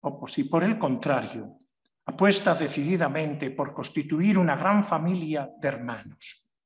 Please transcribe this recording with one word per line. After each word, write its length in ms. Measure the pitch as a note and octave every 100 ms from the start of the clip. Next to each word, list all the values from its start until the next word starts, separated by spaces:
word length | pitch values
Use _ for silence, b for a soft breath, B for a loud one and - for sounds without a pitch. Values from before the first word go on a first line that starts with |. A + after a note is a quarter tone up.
o 260 | - - C3
si 160 | -
por 200 | C3+ E3+
el 140 | F#3 A3
contrario, 760 | D3 B2 - C3+ A2+ A#2 G#2+ - _ _ _ _ -
apuesta 500 | - G3 G3 G3 E3
decididamente 960 | D3+ - D3 F#3 D#3 C#3 D#3 D3 C#3+
por 200 | - C#3+
constituir 680 | - C3+ - D3 D#3 F#3+ F#3+
una 160 | E3+ C#3
gran 280 | F#3 G#3
familia 640 | G3+ D#3+ E3 F#3 D#3+ D3+ C3+ -
de 80 | C#3+
hermanos. 880 | C3+ A#2+ A2+ - - - - _ _